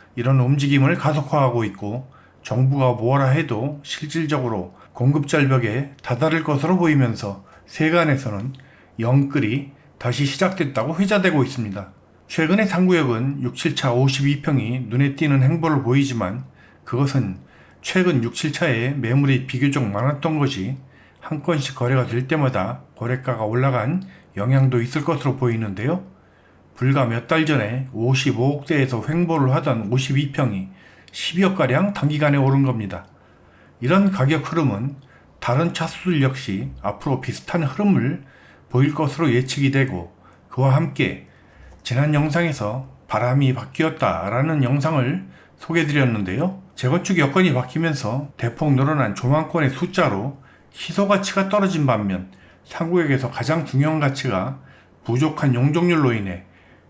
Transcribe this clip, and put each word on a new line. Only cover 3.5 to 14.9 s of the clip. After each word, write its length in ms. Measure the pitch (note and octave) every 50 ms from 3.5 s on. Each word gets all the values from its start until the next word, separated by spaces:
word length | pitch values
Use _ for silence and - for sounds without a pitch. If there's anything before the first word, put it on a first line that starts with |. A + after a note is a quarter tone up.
| A#2 G#2 B2+ D3 D3 D3 -
실질적으로 880 | - - - D#3 D3+ - E3 D#3+ C#3+ D3 B2+ B2+ A#2 A2 F#2+ F2 F2+ - - - -
공급 360 | - - A#2+ C3 D3 D#3 C#3 -
절벽에 640 | E3 D3+ C#3 C3+ C3+ B2+ A2+ G#2 G#2+ C3+ C#3 C#3 - -
다다를 420 | - - A#2+ A#2 D#3 D#3 D#3+ E3 D#3
것으로 320 | D#3 D3 C3 C#3 E3+ F#3
보이면서 680 | F3+ F3 D#3+ D3+ C#3 C3 A#2 G#2 - A2 G2+ G2 F#2+ - - - - -
세간에서는 840 | - - - D#3 D#3+ E3+ F3 E3 D3+ C3+ C3+ - A2 G#2 G2 A2 C3 C3+ - - - - - - _ _ -
영끌이 720 | A2+ A#2 C3 C#3 C#3 C#3 - D3 A2 G#2 A#2+ C#3+ C#3 - - - _ _ _ -
다시 260 | - A#2+ A#2 - C#3+
시작됐다고 720 | C3+ - - F#3+ F#3 F#3+ - D#3+ C3+ - A#2 A2 D3 E3
회자되고 460 | E3 G3+ G3 A3 G3+ F#3 F#3 D#3+ C#3+
있습니다. 460 | B2 - - B2 A2 G2+ F#2+ G2+ F#2 - - _ _ _ _ _ _ -
최근의 380 | - - D#3+ D#3 F#3+ A3 G#3
삼 200 | F#3 E3+ F3 F#3
구역은 560 | F3+ F3+ E3 D3 B2+ A#2 A2 C3 C#3 C#3+ C#3+
육, 140 | B2+ B2 -
칠 180 | - - D#3+ C3
차 180 | - - B2+
오십이 500 | A#2+ B2+ C3+ C3+ C3 C3+ C#3 C#3+ C#3+ C#3
평이 440 | - D#3+ C#3+ A#2+ G#2 A2 B2+ C3 B2
눈에 280 | G#2